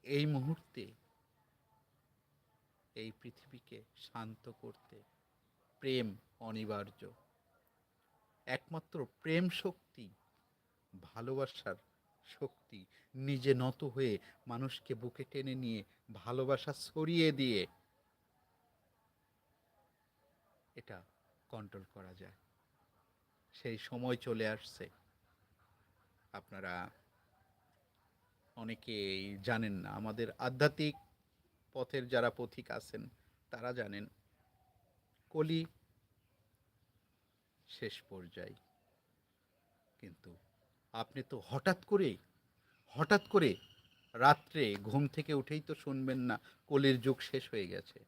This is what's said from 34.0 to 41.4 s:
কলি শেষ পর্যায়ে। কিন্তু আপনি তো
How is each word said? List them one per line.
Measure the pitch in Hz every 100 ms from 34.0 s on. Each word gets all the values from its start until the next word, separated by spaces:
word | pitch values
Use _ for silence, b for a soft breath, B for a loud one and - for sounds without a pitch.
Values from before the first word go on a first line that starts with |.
| 107 _ _ _ _ _ _ _ _ _ _ _ _
কলি | 160 156 165 160 _ _ _ _ _ _ _ _ _ _ _ _ _ _ _ _ _ _ _ _ -
শেষ | 113 - _
পর্যায়ে। | 95 87 90 95 104 _ _ _ _ _ _ _ _ _ _ _ _ _ _
কিন্তু | 101 82 92 85 _ _ _ _ _
আপনি | 113 113 135 127
তো | 120